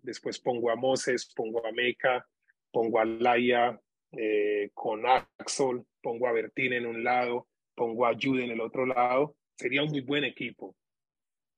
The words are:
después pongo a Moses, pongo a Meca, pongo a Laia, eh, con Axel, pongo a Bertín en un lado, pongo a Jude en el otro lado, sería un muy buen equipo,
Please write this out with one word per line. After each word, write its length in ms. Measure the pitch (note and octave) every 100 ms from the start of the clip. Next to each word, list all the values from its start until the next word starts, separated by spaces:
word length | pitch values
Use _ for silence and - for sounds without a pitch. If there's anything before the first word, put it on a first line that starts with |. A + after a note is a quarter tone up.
después 360 | B2 A2 C3 G#2+
pongo 300 | - A#2+ A#2
a 60 | A2+
Moses, 560 | C3 C3 - B2 -
pongo 320 | - A2+ A#2 A2+
a 60 |
Meca, 560 | A2+ B2 A#2+ C3+ B2+ - _ _ _ _
pongo 280 | B2 A2+ A2+
a 60 | A2
Laia, 760 | A2+ A#2+ A#2+ B2 A#2+ A#2+ A2+ _ _ _
eh, 580 | B2 A2 G#2+ G#2 G#2 G2+
con 320 | - A#2 G#2+ A#2+
Axel, 760 | B2+ - _ - - C3+ B2 - _
pongo 260 | - A#2 B2
a 60 |
Bertín 400 | A#2 A2 - B2+
en 120 | B2 A#2+
un 180 | A#2
lado, 440 | A#2+ B2 B2 A#2+ - _ _
pongo 320 | - A#2+ A2+ B2
a 80 |
Jude 300 | A2+ C#3 C3
en 80 | B2
el 100 | A#2
otro 240 | A2+ C3 B2+
lado, 520 | B2+ B2 B2+ D3+ - _ -
sería 240 | B2+ C3+
un 100 | D3+
muy 100 | D3
buen 240 | B2 C#3+ C3
equipo, 500 | - A#2+ A2 G2 - _ _ _ _ _ _ _